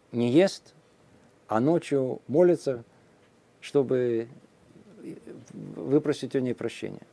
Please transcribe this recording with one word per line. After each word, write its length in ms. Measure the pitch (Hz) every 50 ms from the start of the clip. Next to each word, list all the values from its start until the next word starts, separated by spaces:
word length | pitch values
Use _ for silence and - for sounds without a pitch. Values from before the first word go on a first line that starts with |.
| _ _
не 180 | - 117 120 120
ест, 440 | 127 160 190 190 - - - - _ _ _ _ _ _ _ _ _ _ _ _ _ _ _
а 140 | - 107 110
ночью 600 | 123 151 170 165 - - 147 135 131 127 - - -
молится, 580 | - 123 160 180 180 165 139 - 147 127 117 117 - _ _ _ _ _ _ _ _ _ _ _ _ _ _
чтобы, 680 | - - - 143 131 120 131 127 123 120 117 113 117 120 - - - _ _ _ _ - - - - 208 - 208
э, 120 | - - - - - - - - 117 - - - 104 - -
выпросить 580 | - - 135 135 151 - 147 139 - - 127 -
у 60 | 139
ней 140 | 127 123 113
прощения. 460 | - 117 113 - - 110 101 98 - - -